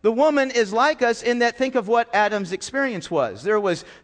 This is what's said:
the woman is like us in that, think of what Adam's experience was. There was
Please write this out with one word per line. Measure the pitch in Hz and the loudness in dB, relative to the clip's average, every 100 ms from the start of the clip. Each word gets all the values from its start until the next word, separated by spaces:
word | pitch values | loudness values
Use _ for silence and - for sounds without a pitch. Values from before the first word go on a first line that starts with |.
the | 214 | 0
woman | 226 302 294 262 | 2 2 2 0
is | 240 214 | 0 0
like | 220 277 294 | 2 0 2
us | 240 240 | 0 0
in | 233 240 | -2 0
that, | 240 - | 0 0
think | 262 254 | -2 -2
of | 196 | 0
what | 233 233 | 0 2
Adam's | 196 208 208 185 | 0 0 0 -4
experience | 185 - 269 269 202 156 | -8 -6 -4 -4 -4 -4
was. | 165 123 101 | -2 -2 -2
There | 156 214 | -2 0
was | 202 170 - - | 0 -2 -6 -20